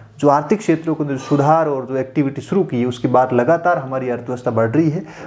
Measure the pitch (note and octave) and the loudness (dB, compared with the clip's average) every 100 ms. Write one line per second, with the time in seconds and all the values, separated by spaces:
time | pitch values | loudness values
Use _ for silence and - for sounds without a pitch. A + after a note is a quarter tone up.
0 | - - D3 C#3+ D3 G#3 F3 D#3+ D#3+ D#3 | -18 0 4 4 2 -2 0 0 0 -4
1 | D3 C3 - C#3+ C#3+ E3 D#3 C3+ B2 C3 | -2 -4 -2 2 4 4 2 -2 -4 -4
2 | C3 D#3 C3+ C#3 - G3 F3+ A#2+ B2 A#2+ | -4 -2 -2 -4 -2 -2 0 0 -2 -2
3 | C#3 B2+ B2+ B2 B2 - F3 E3 C3 C3 | 2 2 4 2 2 2 2 0 -2 -6
4 | B2+ A#2+ A#2+ B2 B2+ A2+ A2+ D3 D#3+ E3+ | -4 -6 -6 -6 -2 0 2 2 2 0
5 | - - | -8 -14